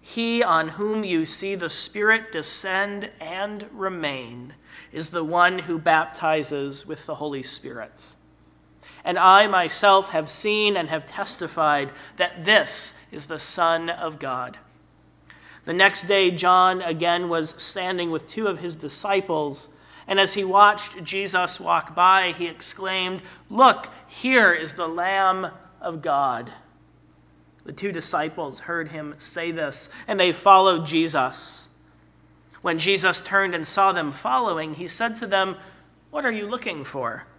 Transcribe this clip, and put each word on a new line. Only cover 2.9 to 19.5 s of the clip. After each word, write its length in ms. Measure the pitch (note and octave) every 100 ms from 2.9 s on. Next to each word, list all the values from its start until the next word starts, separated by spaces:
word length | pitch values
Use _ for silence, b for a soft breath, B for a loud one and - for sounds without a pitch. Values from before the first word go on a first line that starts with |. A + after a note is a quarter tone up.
| G3+ - -
and 480 | D#3+ F#3 G#3 G#3 G#3
remain 840 | G#3+ F#3+ F3+ D3+ C3+ A#2+ A#2+ B2 - B B B
is 180 | - D#3+
the 140 | E3+
one 340 | D#3+ F3 F3 F#3
who 220 | D#3+ E3
baptizes 1040 | E3 D#3+ E3 - D#3+ D#3 C#3+ C#3+ C#3 C#3 -
with 200 | D3+ -
the 100 | D3+
Holy 260 | D3+ C#3
Spirit.' 720 | B2+ - C3+ A#2+ A2 - - _ _ _ _ _ _ _ B B
And 160 | - F3+
I 300 | F#3 G3 G#3+
myself 600 | F#3 E3 - G3+ F#3+ F#3+
have 200 | D#3+ D3+
seen 460 | - G#3+ G#3+ G#3 G3
and 120 | D#3
have 160 | D#3+ -
testified 840 | - G3 - E3 - D3+ D3 C3+ B B -
that 260 | F3+ F3
this 500 | E3 G#3+ C#3+ - - B B
is 160 | D3+ D3
the 140 | D#3
Son 500 | - - E3 E3 E3
of 300 | E3+ E3 D#3
God." 380 | C#3 B2+ B2 - _ _ _ _ _ _ _ B B B
The 80 | -
next 300 | E3+ G3 G3
day, 280 | F3 G3 F#3
John 520 | E3+ F3+ F#3 F#3 F#3
again 460 | F3 D#3+ E3+ F3 F3
was 320 | E3 D#3 -
standing 520 | - G3 F#3 F3+ F3
with 160 | D#3+ -
two 180 | - G#3+
of 140 | E3+
his 160 | F3 D#3+
disciples, 920 | D3 - G#3 G3 F#3+ D#3 D3